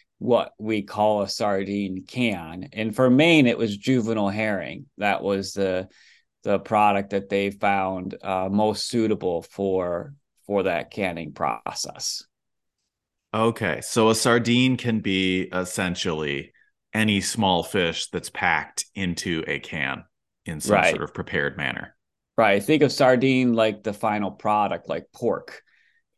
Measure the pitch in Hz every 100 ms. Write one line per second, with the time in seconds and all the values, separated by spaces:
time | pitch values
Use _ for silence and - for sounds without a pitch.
0 | _ _ 113 113 - _ 107 110 101 107
1 | 107 104 98 - 104 98 98 101 98 92
2 | 92 127 120 92 80 87 - - 110 107
3 | 127 127 165 160 123 - 110 101 131 131
4 | 110 113 98 104 110 98 69 85 - -
5 | 101 - 98 98 98 98 95 92 92 _
6 | _ _ _ _ 107 98 - 107 104 98
7 | 98 101 98 101 101 101 101 98 95 95
8 | 92 - - 95 95 101 107 101 - 120
9 | 110 104 92 85 - - 98 92 87 87
10 | 143 143 _ _ - 101 92 85 - -
11 | 95 85 82 - 76 55 - - - -
12 | - - - _ _ _ _ _ _ _
13 | _ _ _ 107 113 113 101 73 - 120
14 | 110 110 127 117 117 120 131 123 120 110
15 | 101 95 95 92 - 90 90 - 92 85
16 | 92 78 73 69 67 _ _ _ _ 107
17 | 107 101 90 - 98 87 - 104 85 -
18 | - 87 - - 92 80 76 - - -
19 | 92 85 95 82 78 71 - 80 67 65
20 | - _ _ _ - 78 98 101 92 78
21 | 76 - - 87 71 69 69 - - _
22 | _ _ _ - 110 101 104 156 135 -
23 | 131 127 135 127 127 113 110 101 110 101
24 | 110 104 98 98 107 104 101 87 - 82
25 | - - 117 - - - _ _ _ _
26 | _